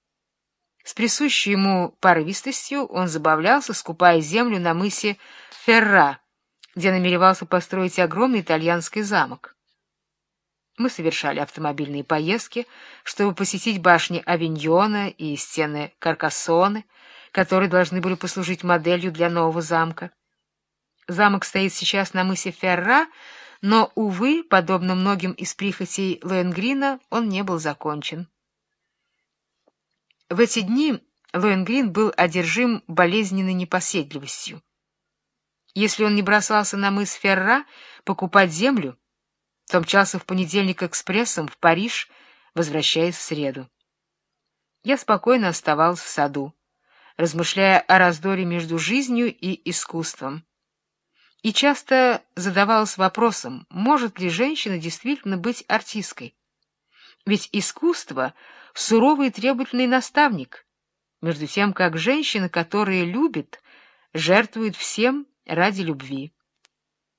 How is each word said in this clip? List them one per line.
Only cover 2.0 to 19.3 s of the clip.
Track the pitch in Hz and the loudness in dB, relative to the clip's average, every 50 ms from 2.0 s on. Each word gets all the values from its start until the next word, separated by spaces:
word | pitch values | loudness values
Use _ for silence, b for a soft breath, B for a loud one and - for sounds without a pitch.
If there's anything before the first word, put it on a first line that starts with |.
порывистостью | - 185 175 160 151 165 196 - - 269 269 - - - 277 285 262 | 4 4 4 4 2 -2 -4 -6 -6 -8 -8 -8 -8 -6 -4 -4 -4
он | - - 185 185 175 | -4 -2 -2 -2 -2
забавлялся, | 156 160 151 160 156 156 160 202 254 285 269 - 208 | -2 0 2 2 2 4 4 2 2 2 0 -4 -8
скупая | - - - 165 - 180 180 170 165 | -8 -8 -8 0 4 6 6 6 6
землю | 156 147 175 226 247 240 214 185 | 2 0 0 0 0 0 0 0
на | 175 170 165 | 0 0 0
мысе | 170 190 208 - - - 208 196 B B B B B B B B - - | 0 -2 -2 -2 -2 -4 -4 -4 B B B B B B B B -4 2
Ферра, | - 226 226 220 214 202 185 151 143 139 - _ _ _ _ _ _ _ _ - _ - | 4 6 6 6 6 6 6 6 6 2 -4 _ _ _ _ _ _ _ _ -20 _ -8
где | 180 170 196 | -2 0 0
намеревался | 185 185 180 180 175 175 185 190 185 - 185 | 2 2 2 2 2 4 6 4 4 4 -2
построить | - 185 180 - - - 190 185 180 - - | -2 -2 -2 -2 -2 -4 -4 -2 -2 0 0
огромный | 180 160 160 190 240 262 247 214 | 0 0 2 0 0 0 0 0
итальянский | 165 - 165 156 160 165 175 175 170 - - 214 | 0 0 -2 0 2 0 0 0 -2 -6 -6 -6
замок. | 214 202 208 180 147 123 123 - - - _ _ _ _ _ _ _ _ _ _ _ _ _ _ _ _ _ _ _ _ _ _ _ _ _ - | -4 0 0 0 0 0 -4 -16 -20 -20 _ _ _ _ _ _ _ _ _ _ _ _ _ _ _ _ _ _ _ _ _ _ _ _ _ -4
Мы | 233 254 | -4 -4
совершали | - - 160 160 156 - - 147 147 147 | -2 -2 -2 -2 -2 -2 -4 -4 -4 -4
автомобильные | 143 - - - 160 147 143 143 147 139 143 143 143 | -6 -8 -8 -6 -6 -6 -4 -4 -6 -6 -6 -8 -4
поездки, | - 165 151 156 165 208 233 - - - 240 240 B B B B B B B B | -2 -2 -2 0 -2 -2 -4 -4 -8 -10 -10 -10 B B B B B B B B
чтобы | - - - 202 202 175 | -10 -4 -2 0 0 0
посетить | - 196 - - 185 - 233 214 190 | -2 -4 -4 -4 -4 -4 -4 -2 2
башни | 165 185 175 160 - - 175 - - | 4 6 6 6 4 -2 -6 -6 -2
Авиньона | - 175 165 165 160 160 151 147 160 165 180 202 214 208 208 202 190 | -2 -2 0 0 -2 -4 -2 0 2 4 4 4 2 0 -2 -4 -6
и | - - 156 151 147 | -8 -8 -8 -8 -6
стены | 143 - - - 160 156 151 147 147 147 156 _ - | -6 -8 -8 -4 -4 -4 -4 -4 -8 -8 -10 _ -4
Каркассоны, | - 165 160 - 160 156 - - - - 165 170 185 202 208 220 208 B B B B B B B B B | -2 -2 -2 -2 -2 -4 -4 -4 -2 2 2 4 4 2 0 -2 -10 B B B B B B B B B
которые | B 196 185 - 190 185 196 180 | B 0 0 2 2 2 2 4
должны | 175 185 180 - 185 185 | 4 2 2 2 0 -2
были | 175 185 185 | -2 -2 -4
послужить | 165 - 175 - 202 180 165 185 170 - | -4 -6 -6 -6 -4 -4 -4 -4 -4 0
моделью | 175 175 170 156 170 180 175 175 185 | 0 2 2 2 0 0 0 -2 -4
для | 160 160 170 | -2 -2 -2
нового | 170 | 0